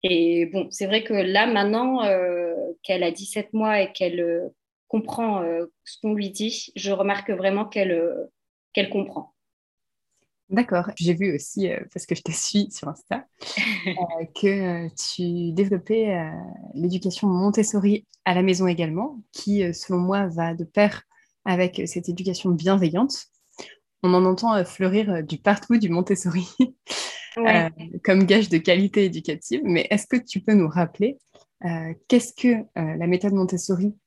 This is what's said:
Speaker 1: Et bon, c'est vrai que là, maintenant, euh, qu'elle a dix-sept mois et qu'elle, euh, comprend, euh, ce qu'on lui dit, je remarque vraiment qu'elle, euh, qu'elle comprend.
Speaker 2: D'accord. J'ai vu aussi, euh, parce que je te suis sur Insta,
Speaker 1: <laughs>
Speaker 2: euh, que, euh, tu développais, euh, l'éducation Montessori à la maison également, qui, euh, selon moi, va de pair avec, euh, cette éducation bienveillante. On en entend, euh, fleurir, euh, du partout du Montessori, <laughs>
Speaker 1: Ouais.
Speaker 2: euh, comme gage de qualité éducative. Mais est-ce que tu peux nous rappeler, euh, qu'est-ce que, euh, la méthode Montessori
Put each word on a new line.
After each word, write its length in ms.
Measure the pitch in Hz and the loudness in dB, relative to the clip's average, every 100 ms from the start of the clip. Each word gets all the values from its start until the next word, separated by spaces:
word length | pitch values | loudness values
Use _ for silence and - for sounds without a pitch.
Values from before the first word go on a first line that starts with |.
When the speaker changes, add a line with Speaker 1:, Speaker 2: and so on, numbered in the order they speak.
Speaker 1:
Et 420 | 190 175 170 170 170 | 2 4 4 4 0
bon, 220 | 190 165 | -2 -6
c'est 160 | - 196 | -6 0
vrai 180 | 214 | 0
que 100 | 220 | 0
là, 340 | 208 185 196 233 | 0 2 2 2
maintenant, 560 | 214 202 220 254 254 | 2 2 0 0 0
euh, 500 | 214 190 180 175 175 170 180 170 | 2 2 0 -2 -4 -4 -6 -10
qu'elle 180 | - 185 | -4 -2
a 80 | 175 | -2
dix-sept 440 | 165 196 214 208 | -4 -10 -8 -6
mois 280 | 220 220 208 | -2 0 2
et 100 | 190 | 0
qu'elle, 280 | - 180 175 | -2 -2 0
euh, 280 | 170 170 180 _ _ _ _ | -2 -2 -4 _ _ _ _
comprend, 540 | 220 220 - 226 202 | -4 -4 -4 -2 -2
euh, 240 | 170 165 170 _ | -2 -4 -6 _
ce 160 | - - | -20 -8
qu'on 140 | 214 | -4
lui 160 | 214 196 | -2 -4
dit, 420 | 196 214 254 - - | -4 -6 -6 -12 -10
je 160 | 196 | -4
remarque 400 | 196 202 196 - | -2 0 -2 -4
vraiment 340 | 185 190 196 196 | -2 0 0 -4
qu'elle, 260 | 214 190 | -2 0
euh, 400 | 170 170 - - _ _ _ _ | 0 0 -2 -10 _ _ _ _
qu'elle 180 | - 196 | -4 -2
comprend. 460 | 202 196 - - _ _ _ _ _ _ _ _ _ _ _ _ | -2 -4 -10 -14 _ _ _ _ _ _ _ _ _ _ _ _
Speaker 2:
D'accord. 420 | 196 240 196 180 - | -2 2 0 -2 -2
J'ai 180 | 170 170 | 0 2
vu 180 | 196 | 0
aussi, 380 | 147 - - 185 | -2 -6 -4 -4
euh, 80 | - - | -4 -8
parce 120 | 180 - | -14 -6
que 80 | |
je 80 | 170 | -6
te 100 | - | -4
suis 380 | 165 - 208 202 | -6 -2 0 -2
sur 160 | - - | -6 -10
Insta, 380 | 156 _ 202 - _ | -12 _ -8 -8 _
Speaker 1:
<laughs> 480 | - - 220 202 175 | -10 -6 -4 -4 -6
Speaker 2:
euh, 380 | 180 175 165 165 - | -6 -6 -6 -10 0
que, 460 | 202 196 185 170 165 | 0 2 -2 -4 -6
euh, 40 | - | -8
tu 560 | - - 175 175 170 | -10 -4 -4 -2 -4
développais, 640 | 160 196 190 - 220 220 180 | 0 0 0 0 0 0 -2
euh, 140 | 160 160 - - - 139 | -4 -10 -14 -16 -14 -4
l'éducation 520 | 175 185 185 175 202 | -2 -2 -4 0 0
Montessori 800 | 180 196 208 208 208 196 208 _ _ - | 2 2 2 0 2 2 2 _ _ 0
à 100 | 180 | 2
la 80 | |
maison 240 | 190 180 185 | 2 2 0
également, 520 | 170 165 160 262 262 - | 0 -2 -2 -6 -8 -16
qui, 320 | - - 202 | -10 -2 0
euh, 100 | 180 | 0
selon 260 | 170 - 180 | -4 -2 0
moi, 280 | 180 196 196 | 0 0 -2
va 260 | 165 165 | -2 -4
de 100 | 165 | -4
pair 380 | 165 - 208 - _ _ _ _ - | -4 2 2 2 _ _ _ _ -2
avec, 340 | 180 180 180 | 0 0 -2
euh, 60 | 175 | -6
cette 220 | 180 175 | -6 -6
éducation 420 | 175 190 175 190 | -6 -4 -2 0
bienveillante. 720 | 170 170 196 175 170 269 - - _ _ - - - _ _ | 2 4 4 4 2 0 -2 -12 _ _ -20 -20 -20 _ _
On 100 | 180 | 2
en 100 | 180 | 4
entend, 300 | 185 185 226 | 4 2 2
euh, 100 | 214 | 2
fleurir, 460 | 175 - 190 202 208 | 0 -2 0 2 0
euh, 120 | 175 | -2
du 160 | 156 160 | -4 0
partout 380 | - 202 - 240 | 2 2 2 2
du 120 | 208 | 4
Montessori, 580 | 170 185 196 180 170 175 - | 0 0 0 0 -2 -4 0
<laughs> 160 | 254 - - - - - - - | 0 0 -12 -10 -8 -12 -12 0
Speaker 1:
Ouais. 280 | 226 170 165 | 4 4 2
Speaker 2:
euh, 320 | 160 165 - | -4 -12 -4
comme 200 | - 190 | 4 6
gage 240 | 185 196 196 | 8 6 6
de 100 | 165 | 2
qualité 460 | 165 180 196 208 | 4 4 4 2
éducative. 560 | 196 160 160 151 - 254 | 2 0 -6 -8 -4 -4
Mais 240 | 247 170 - | 0 0 2
est-ce 180 | 208 - | -2 0
que 80 | 254 | -2
tu 240 | - 196 | -2 -6
peux 140 | - | 4
nous 160 | 208 160 | 4 4
rappeler, 480 | 165 170 - 214 277 _ - _ _ 175 | 2 -2 0 -2 -2 _ -20 _ _ -6
euh, 280 | 170 160 165 _ | -6 -8 -14 _
qu'est-ce 260 | 247 240 | 2 2
que, 260 | - 247 226 214 - | 0 2 2 -2 -6
euh, 160 | 156 160 | -4 -2
la 100 | 170 | 0
méthode 260 | 180 202 | 0 2
Montessori 600 | 196 185 180 - 185 202 208 | 0 0 -2 -2 0 -2 -4